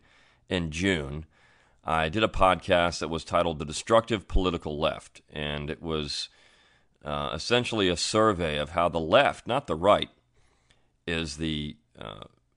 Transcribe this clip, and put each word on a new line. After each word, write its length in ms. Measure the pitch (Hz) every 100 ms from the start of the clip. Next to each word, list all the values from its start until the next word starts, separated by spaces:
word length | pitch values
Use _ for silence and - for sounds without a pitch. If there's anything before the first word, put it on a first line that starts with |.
| _ _ _ _ -
in 220 | 92 82
June, 560 | 78 98 85 69 73 82 _ _ _ _ _
I 240 | - 80 80
did 160 | 101
a 40 | 110
podcast 720 | - 95 87 - 87 85 -
that 80 | 80
was 160 | 80
titled 340 | - 87 85 76
The 80 | 76
Destructive 600 | 76 - 113 - 110 -
Political 540 | 98 92 85 80 76
Left, 400 | 76 - - - _
and 380 | 76 73 73 73
it 140 | 78
was, 480 | 82 78 73 - - _ _ _ _ _ _ _
uh, 280 | 71 73 71
essentially 540 | 80 - 120 117 110 95
a 60 | 85
survey 600 | - 110 110 87 80 73
of 140 | 76
how 180 | 87 85
the 100 | 82
left, 480 | 80 113 123 - -
not 200 | 127 -
the 100 | 80
right, 320 | 92 87 76 _ _ _ _ _ _ _ _ _ -
is 300 | 82 80 71
the, 400 | 80 76 73 - _ -
uh, 260 | 53 52 53 _ _